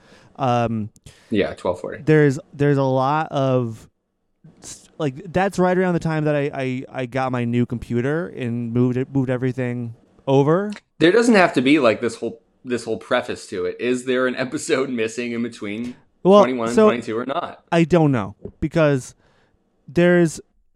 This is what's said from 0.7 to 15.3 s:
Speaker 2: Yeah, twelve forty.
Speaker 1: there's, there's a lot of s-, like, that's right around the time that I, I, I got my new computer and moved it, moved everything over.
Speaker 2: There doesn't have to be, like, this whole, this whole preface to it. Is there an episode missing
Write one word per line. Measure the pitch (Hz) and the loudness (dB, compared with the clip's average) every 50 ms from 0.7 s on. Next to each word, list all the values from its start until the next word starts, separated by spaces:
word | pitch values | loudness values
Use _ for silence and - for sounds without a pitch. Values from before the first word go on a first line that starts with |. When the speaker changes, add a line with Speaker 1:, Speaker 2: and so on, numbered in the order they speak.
| 117 110 104 104 _ - _ - - _ _ - | -2 -4 -6 -8 _ -16 _ -20 -20 _ _ -4
Speaker 2:
Yeah, | 113 101 90 76 - | 0 0 0 0 -2
twelve | - - 98 87 - | -6 -4 -4 -4 -4
forty. | - 98 95 - 143 | -6 -12 -12 -6 0
Speaker 1:
there's, | 139 156 151 151 143 131 151 - _ - | 2 4 6 6 4 2 0 -6 _ -6
there's | 139 143 143 143 139 | -2 0 2 2 2
a | 135 | 0
lot | 131 131 131 131 135 147 156 160 - - | 0 0 0 0 0 0 -2 -4 -4 -4
of | 147 135 135 131 127 123 117 110 113 - - _ _ _ _ _ _ _ _ _ _ _ - _ _ - | -2 0 0 0 0 -2 -2 -8 -12 -18 -20 _ _ _ _ _ _ _ _ _ _ _ -20 _ _ -20
s-, | - - - - _ _ - | -18 -18 -20 -20 _ _ -4
like, | 160 143 127 139 - 190 143 | -4 -4 -4 -6 -10 -4 -2
that's | 180 190 202 185 - | 0 0 0 0 2
right | 180 180 180 180 | 2 2 4 2
around | 185 180 175 | 2 0 0
the | 165 | -2
time | - 170 160 156 151 | -2 -2 -2 -2 0
that | 151 151 147 | 0 0 0
I, | 139 147 - | -2 -2 -4
I, | 139 135 131 127 127 131 - | -4 -4 -4 -4 -6 -8 -10
I | - 131 131 | -8 -8 -8
got | 123 113 131 131 131 127 | -6 -4 -4 -4 -2 -2
my | 123 120 | -2 -2
new | 120 120 120 120 | 0 2 0 0
computer | - - 113 - - 117 120 120 135 147 160 175 190 | 0 -2 -8 -6 -4 -4 -2 -2 -2 -2 -4 -6 -8
and | - - 131 117 117 120 120 117 | -10 -8 -8 -6 -6 -6 -6 -2
moved | 113 123 123 127 123 | 0 2 2 2 2
it, | 123 135 - - | -2 -4 -2 -2
moved | 139 131 123 | -2 0 0
everything | 127 123 123 131 120 135 127 123 120 123 120 117 117 _ _ _ _ _ - | -2 -2 -2 -4 -4 -4 -4 -6 -6 -6 -8 -10 -12 _ _ _ _ _ -2
over. | - 135 135 143 147 160 180 202 214 208 - _ _ _ - | 2 4 4 6 4 2 2 0 -4 -8 -12 _ _ _ 2
Speaker 2:
There | 151 170 | 2 4
doesn't | 185 226 240 240 226 | 4 4 4 6 6
have | 202 202 - - | 6 6 4 4
to | 147 | 2
be, | 123 131 147 160 | 4 4 4 4
like, | 131 117 107 104 | 4 4 2 2
this | 117 113 - | -2 -4 -4
whole, | - - 117 104 - _ _ _ _ - | -4 -8 -8 -8 -10 _ _ _ _ -10
this | 127 123 113 - | -6 -6 -6 -4
whole | 117 110 104 | -4 -6 -6
preface | - - 131 123 113 - 101 - - - | -4 -2 -2 -2 0 -2 -8 -10 -10 -10
to | 113 92 90 | -8 -4 -4
it. | 90 87 - | -4 -4 -4
Is | 104 120 127 127 123 | -2 -2 -2 -2 -2
there | 131 127 127 127 127 | -2 -2 0 0 -2
an | 123 - | -2 -4
episode | 131 123 151 151 - - 156 131 135 135 | -6 -6 -6 -8 -4 -2 -2 -2 -2 -4
missing | 127 117 110 107 - - 120 120 | -4 -4 -4 -4 -4 -6 -8 -6